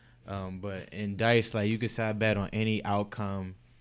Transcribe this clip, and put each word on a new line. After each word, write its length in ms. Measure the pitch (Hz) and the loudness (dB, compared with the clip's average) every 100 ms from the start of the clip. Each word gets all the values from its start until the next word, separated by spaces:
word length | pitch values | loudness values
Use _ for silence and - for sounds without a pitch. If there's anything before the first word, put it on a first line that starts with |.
| - - - | -20 -18 -10
um, 320 | 98 95 92 | -8 -6 -6
but 300 | 101 92 - | -6 -8 -8
in 240 | 98 101 101 | -6 -4 2
dice, 360 | 113 117 110 | 4 6 4
like, 160 | 107 104 | 2 2
you 80 | 113 | 2
can 120 | 113 | -2
side 300 | - 110 107 | -2 -2 2
bet 160 | 110 101 | 2 2
on 120 | 95 | 0
any 320 | 110 110 107 | 0 2 2
outcome 720 | 104 101 104 - 101 98 92 92 - - | 2 0 0 -4 -4 -4 -6 -12 -20 -20